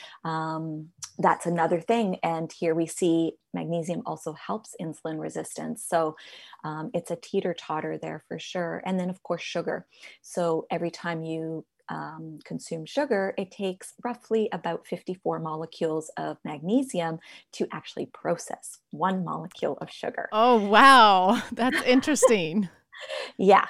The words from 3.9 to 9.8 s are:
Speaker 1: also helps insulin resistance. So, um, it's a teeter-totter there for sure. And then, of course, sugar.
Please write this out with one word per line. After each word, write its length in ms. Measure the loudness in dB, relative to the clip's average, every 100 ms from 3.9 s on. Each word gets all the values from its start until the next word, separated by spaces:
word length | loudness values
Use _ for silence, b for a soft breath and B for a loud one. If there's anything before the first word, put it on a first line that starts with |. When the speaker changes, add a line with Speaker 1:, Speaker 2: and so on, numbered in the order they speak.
| -6 -6
Speaker 1:
also 260 | -8 -10
helps 420 | -12 -8 -8 -10 -12
insulin 380 | -10 -8 -8 -8
resistance. 680 | -8 -8 -10 -10 -10 -8
So, 320 | -2 0 0 -4 B B B B
um, 260 | -10 -8 -6
it's 160 | -6 -6
a 60 | -10
teeter-totter 840 | -4 -4 -2 -6 -6 -6 -6 -8
there 260 | -10 -12 -12
for 100 | -12
sure. 440 | -8 -6 -6 -6 -4
And 120 | -2
then, 120 | -2
of 120 | -6
course, 200 | -6 -6
sugar. 440 | -6 -6 -4 -6